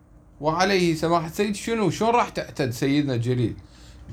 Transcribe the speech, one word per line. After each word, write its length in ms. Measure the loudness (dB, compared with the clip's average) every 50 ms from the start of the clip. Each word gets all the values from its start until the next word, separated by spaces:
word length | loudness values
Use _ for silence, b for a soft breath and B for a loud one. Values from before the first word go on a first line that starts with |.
| -20 -20 -20 -20 -20 -20 -10 -4
وعليه 540 | -2 0 2 2 2 4 4 4 4 2 2
سماحة 300 | 0 0 2 2 2 0
السيد 300 | -2 -2 -2 -2 -2 -2
شنو؟ 340 | -4 -4 -4 -2 0 0 0
شلون 220 | 0 0 2 2
راح 180 | 4 2 2 0
تعتد 400 | -4 -8 -8 -8 -4 -4 -2 -2
سيدنا 440 | -2 -2 0 2 2 2 2 0 0
الجليل؟ 420 | -2 0 0 0 0 0 -2 -4 -6 B B B B B B B B B B